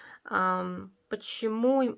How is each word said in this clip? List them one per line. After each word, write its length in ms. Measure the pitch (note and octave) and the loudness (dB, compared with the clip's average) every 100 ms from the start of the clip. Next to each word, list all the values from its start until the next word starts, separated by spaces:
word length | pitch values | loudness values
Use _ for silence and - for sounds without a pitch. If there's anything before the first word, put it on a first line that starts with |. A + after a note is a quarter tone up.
| - - - | -20 -20 -4
Ам, 640 | G3 F#3 F#3 F3+ F3+ F#3+ - _ | 0 2 0 -2 -8 -12 -18 _
почему 920 | G#3 - - A3+ A3 B3 C4+ B3+ | -10 -8 -6 -2 2 4 4 2